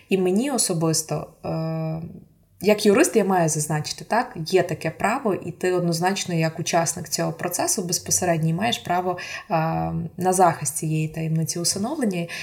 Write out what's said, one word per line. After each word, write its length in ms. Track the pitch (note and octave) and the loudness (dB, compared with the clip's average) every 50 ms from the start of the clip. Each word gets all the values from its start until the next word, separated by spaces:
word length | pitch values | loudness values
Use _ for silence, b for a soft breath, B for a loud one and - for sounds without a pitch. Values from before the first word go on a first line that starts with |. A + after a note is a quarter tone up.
| B - | B 0
І 100 | F#3+ G3 | 2 2
мені 320 | F3+ F3+ F#3 G#3 C4 D4 | 4 4 2 2 2 2
особисто, 760 | C4+ A3 - - F3+ D#3+ E3 D#3+ D#3+ D#3+ - - D3 D#3 D#3+ - - _ - | 0 0 0 0 0 0 2 2 2 0 -2 -2 -4 -6 -6 -8 -14 _ -8
е, 580 | E3+ D#3+ D#3+ D#3+ D#3+ D#3+ D#3+ D#3+ D#3+ D#3+ D#3+ E3 E3+ - E3+ - - _ _ _ _ _ - | -6 -4 -4 -4 -4 -4 -4 -4 -4 -4 -6 -8 -10 -14 -16 -20 -20 _ _ _ _ _ 0
як 240 | - G3+ G#3 G#3 - | 2 2 4 6 6
юрист 300 | G#3 G3 C4 - - - | 6 6 6 6 6 4
я 80 | A3 F#3+ | 4 4
маю 240 | G3 F#3+ F3+ E3 D#3 | 4 4 4 4 2
зазначити, 560 | - D3+ D3 - D#3 D3+ D3+ - - - D#3+ - | 0 -2 -2 -2 -2 -2 -2 -4 -8 -10 -4 -2
так, 280 | G#3 A#3 B3+ - - F3 D#3 | 0 0 0 -2 -6 -10 -2
є 160 | - F#3 F3+ | 2 2 2
таке 280 | E3+ E3+ D#3+ - - D#3+ | 2 2 -2 -4 -4 -6
право, 440 | - - - G3 A#3 C4+ C4+ G#3+ F3+ | -4 -2 0 0 0 0 0 0 -2
і 160 | - - F3 | -2 -4 -8
ти 200 | - - - F#3 | -6 -2 0 0
однозначно 640 | F3+ F3 F3 E3+ D#3+ E3 F3+ F#3 G3 F#3+ - F3+ E3+ | 2 2 2 0 0 2 0 0 0 0 -2 -2 0
як 240 | D#3+ D#3+ D#3+ - - | 0 0 0 -2 -4
учасник 480 | D#3+ - - E3+ E3+ E3 - - - - | -2 0 2 2 2 0 -2 -6 -6 -6
цього 240 | - - E3 E3 | -4 -2 -2 -2
процесу 500 | E3 - - F3 - - - F4 - A3+ F3 | -4 -4 -6 -4 -2 -2 -2 0 -2 -2 -2
безпосередній 680 | F3 F#3 - - - - - - F3+ E3+ D#3 D#3+ D#3+ E3 | -2 -2 -4 -2 -2 -2 0 2 2 2 2 2 0 0
маєш 240 | F3+ G#3+ A#3+ A3+ - | 0 0 0 -2 -2
право, 400 | - - F3 F3+ F3+ F#3 F3 F3+ B B B B B - | -2 -2 -2 0 0 -2 -2 -4 B B B B B -2
е, 40 | F3+ D#3+ D#3+ E3 E3 E3 E3 E3 E3 E3 E3+ E3 - | 0 0 0 0 0 -2 -2 -2 -2 -4 -6 -6 -6
на 160 | - F3 F3+ | -2 0 2
захист 440 | F#3 F#3 F#3 E3+ - - D#3 - - | 4 6 4 4 4 2 -4 -6 -4
цієї 320 | - E3 D#3 D#3 D#3 D#3 D#3 | -4 -2 0 0 0 0 -2
таємниці 500 | - E3 D#3+ D#3+ D#3+ D#3+ D#3+ D#3+ - F3 | -4 -4 -2 0 0 0 0 -2 -2 -2
усиновлення, 680 | E3+ - - G3 G#3 B3 D#4+ D#4+ B3 G3+ F#3 E3+ E3+ B B B | -2 -2 0 0 -2 -2 -2 0 0 0 0 -2 -4 B B B